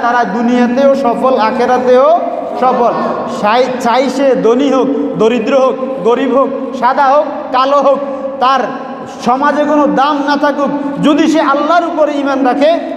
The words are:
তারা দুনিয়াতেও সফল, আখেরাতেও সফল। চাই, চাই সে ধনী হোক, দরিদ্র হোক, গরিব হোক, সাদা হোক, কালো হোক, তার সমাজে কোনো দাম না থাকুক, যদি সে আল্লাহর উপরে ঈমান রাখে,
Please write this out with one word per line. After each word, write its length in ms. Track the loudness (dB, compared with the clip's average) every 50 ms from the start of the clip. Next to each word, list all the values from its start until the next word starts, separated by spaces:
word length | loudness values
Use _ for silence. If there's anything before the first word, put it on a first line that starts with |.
তারা 220 | -2 -2 0 0 0
দুনিয়াতেও 720 | -2 -2 -2 0 2 2 2 2 2 2 2 2 2 2
সফল, 440 | 2 0 -2 -2 0 0 0 2 2
আখেরাতেও 800 | 0 0 0 0 0 0 0 0 2 2 4 4 6 4 4 2 0 -2 -6 -6 -8 -6 -4 -2
সফল। 320 | 0 0 2 2 0 0 0 -2 -4 -4 -4 -4 -6 -6 -6 -2
চাই, 220 | -2 0 2 2 0 0 -2 -4
চাই 300 | -2 0 0 0 0 0
সে 260 | 0 0 2 2 2 2 2
ধনী 260 | 2 2 2 2 2
হোক, 180 | 2 2 0 0 0 -2 -2 -4 -2 0
দরিদ্র 380 | 0 2 2 0 0 0 2
হোক, 200 | 2 2 2 0 -2 -6 -6 -6 -4 0
গরিব 340 | 0 0 0 0 0 2 2
হোক, 120 | 0 0 -2 -6 -8 -8 -6 -2
সাদা 240 | 0 0 2 2 2
হোক, 220 | 2 2 2 2 0 -4 -8 -8 -4
কালো 260 | -2 0 0 2 2 2
হোক, 220 | 2 2 2 0 -2 -6 -8 -8 -8 -8 -4 -2
তার 200 | 0 0 2 0 -2 -4 -6 -10 -10 -12 -12 -12 -12 -14 -12 -6 -2
সমাজে 380 | -2 0 2 2 0 0 0 0
কোনো 240 | 0 2 2 2 2
দাম 360 | 2 2 0 0 0 -2 0 -2
না 100 | 0 0
থাকুক, 640 | 0 0 0 0 -2 -2 -2 -4 -6 -6 -4 0 0
যদি 240 | 2 2 2 2 2
সে 140 | 2 2
আল্লাহর 420 | 2 0 0 0 0 2 2 0 0
উপরে 280 | 0 -2 0 0 0
ঈমান 340 | 0 -2 -2 -2 -2 0 0
রাখে, 320 | 0 0 2 2 2 2 0 -2 -6 -8